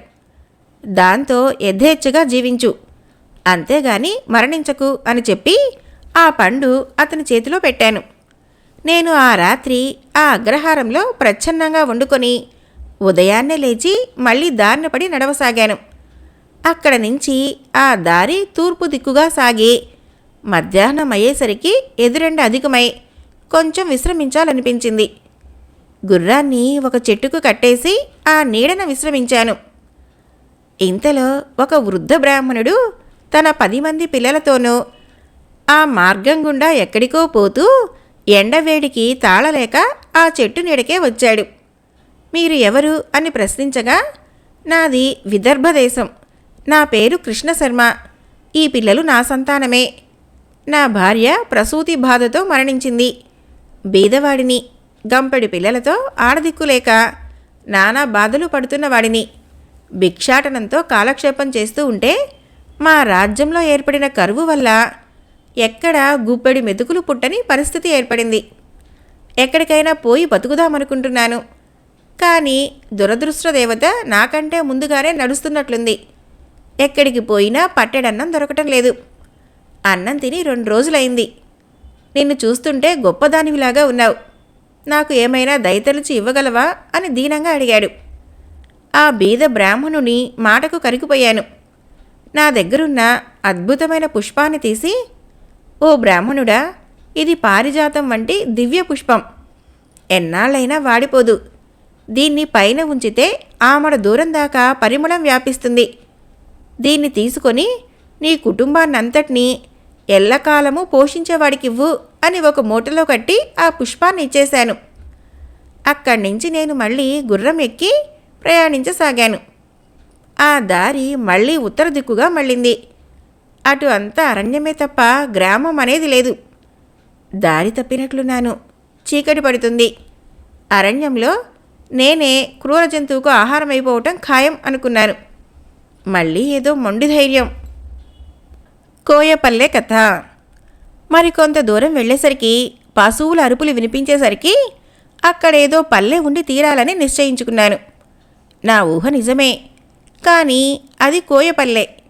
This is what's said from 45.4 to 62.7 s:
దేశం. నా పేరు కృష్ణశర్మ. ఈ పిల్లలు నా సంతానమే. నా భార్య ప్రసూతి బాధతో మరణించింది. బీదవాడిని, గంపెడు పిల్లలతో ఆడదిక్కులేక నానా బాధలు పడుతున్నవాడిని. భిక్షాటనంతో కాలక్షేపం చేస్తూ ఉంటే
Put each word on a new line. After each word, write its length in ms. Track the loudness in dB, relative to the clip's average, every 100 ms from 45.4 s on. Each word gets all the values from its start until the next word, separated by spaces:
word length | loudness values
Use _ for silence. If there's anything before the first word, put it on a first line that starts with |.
| 2 2 2
దేశం. 380 | 4 2 0 -8 -10 _ _ _ _ 0
నా 160 | 0
పేరు 340 | 2 2 2 0
కృష్ణశర్మ. 760 | -4 -6 -4 -2 -2 2 0 0 -12 _ _ _ _ -2
ఈ 120 | 0
పిల్లలు 340 | 0 2 2
నా 200 | 2 2
సంతానమే. 720 | 0 -4 -2 -2 0 0 -2 -6 _ _ _ _ _ _ -4
నా 200 | 0 0
భార్య 560 | 2 2 4 2 0 0
ప్రసూతి 440 | -2 0 -2 -2 0
బాధతో 480 | 2 2 2 0
మరణించింది. 760 | 0 0 0 -2 -2 0 -2 -2 _ _ _ -20 _ -14 0
బీదవాడిని, 800 | 2 4 2 0 0 0 -2 -4 _ _ _ -2
గంపెడు 340 | 0 0 -2 -2
పిల్లలతో 640 | -2 -2 -2 -2 -2 -4 -2
ఆడదిక్కులేక 920 | 0 0 -2 -4 0 0 2 2 2 -4 -20 -20 _ _ -4
నానా 360 | 0 2 0
బాధలు 440 | -2 0 0 0 -2
పడుతున్నవాడిని. 800 | -4 -4 -4 -2 0 0 -2 -6 -14 _ -20 _ _ _
భిక్షాటనంతో 880 | -2 -2 -2 0 0 0 -6 -4 -4
కాలక్షేపం 680 | 0 0 0 0 -2 -2 -4
చేస్తూ 360 | -4 -4 -4 -4
ఉంటే 440 | -2 0 -2 -4 -12 _ _ -20